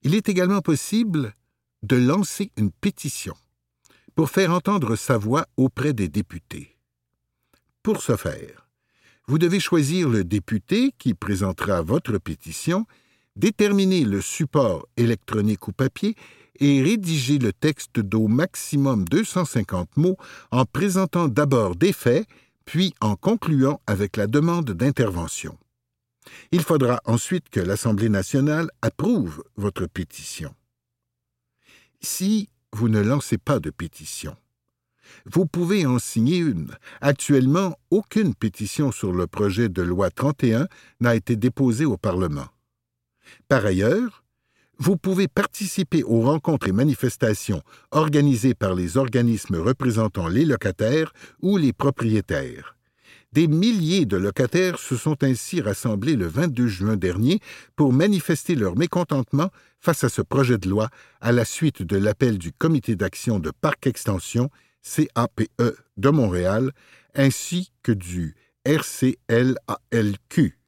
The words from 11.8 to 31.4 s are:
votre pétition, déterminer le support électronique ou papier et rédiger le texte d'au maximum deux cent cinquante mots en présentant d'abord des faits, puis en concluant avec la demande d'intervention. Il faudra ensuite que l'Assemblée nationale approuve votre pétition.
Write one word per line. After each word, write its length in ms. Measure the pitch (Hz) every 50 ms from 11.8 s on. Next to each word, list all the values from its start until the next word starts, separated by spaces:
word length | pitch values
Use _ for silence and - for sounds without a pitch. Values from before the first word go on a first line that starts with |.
votre 360 | 82 78 113 175 - - 107 95
pétition, 680 | - - 78 - - 78 80 - - - 170 190 226 _ _ _ _ _ _ _ _ _ _
déterminer 720 | - 104 - 220 - 208 208 202 196 196 190 190 180 147
le 160 | 107 98 98
support 680 | 90 - - - 165 139 - 156 131 110 90 76 - _ _
électronique 720 | - 120 117 117 107 _ - - 107 101 107 107 - - -
ou 60 | 98
papier 420 | - 131 131 _ - - 202 220 _ - - - _ _ _ _ -
et 200 | 139 143 143 139
rédiger 560 | 131 160 226 226 196 170 165 151 127 123 147 143
le 160 | 123 107 95
texte 480 | _ - 156 147 - - - _ -
d'au 260 | 107 98 104 110 110 107
maximum 800 | 110 127 165 185 - - - - - 143 139 135 131 107 92 85
deux 160 | - 170 226
cent 220 | - - 185 175
cinquante 500 | - - 127 101 - - 90 87 - _
mots 220 | 143 156 180 185 - - - - - - _
en 140 | - 123 131
présentant 640 | - _ 135 175 208 180 190 190 180 - 175 175 147
d'abord 480 | 110 147 147 143 135 120 110 95 90 85
des 160 | 151 196 185
faits, 340 | - - 123 120 160 113 _ _ _ _ _ _ _ _
puis 280 | - - 151 185 185 - _
en 160 | - 107 104
concluant 640 | - - 185 226 220 - - 156 135 131 135 147 - _ -
avec 300 | 107 95 104 98 - -
la 100 | 101 104
demande 440 | 113 147 151 170 170 175 165 127
d'intervention. 880 | 98 85 110 139 135 - 131 104 92 87 82 - - - - 80 - - _ _ _ _ _ _ _ _ _ _ _ _ _ - - - - _
Il 100 | - 175
faudra 380 | 156 - 170 151 135 117 123 120 -
ensuite 440 | - 113 113 - - 185 175 - _
que 120 | - -
l'Assemblée 480 | 90 87 98 104 - 117 107 98 113 113
nationale 600 | 104 98 92 - - 139 135 151 151 156 165 156 - _
approuve 600 | - 143 - _ 151 202 247 196 117 85 76 76 - _ _
votre 300 | - 101 104 92 - 95
pétition. 680 | 80 _ - 87 - - - - - - - 78 69 - _ _ _ _ _ _ _ _ _ _ _ _ _ _ _ _ _